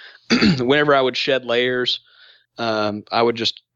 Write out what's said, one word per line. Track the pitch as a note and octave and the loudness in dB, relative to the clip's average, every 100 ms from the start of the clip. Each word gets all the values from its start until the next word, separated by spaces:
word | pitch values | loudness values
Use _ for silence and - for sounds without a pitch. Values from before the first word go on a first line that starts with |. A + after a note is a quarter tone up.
| - - - | -20 -14 -2
<clears throat> | A#3+ A3 C#3+ | 2 2 2
Whenever | B2 D3 D3 | 2 2 4
I | C#3 | 2
would | C3 A#2+ | 2 -2
shed | - C3 B2 | -2 -2 -2
layers, | A#2+ B2 B2+ B2 - _ _ - _ _ - | -2 0 -2 -2 -6 _ _ -20 _ _ -8
um, | A#2 A2 G#2+ G#2 - | -4 -2 -2 -4 -4
I | G#2+ | 0
would | A#2+ A2+ | 0 0
just | A2+ - _ | -4 -6 _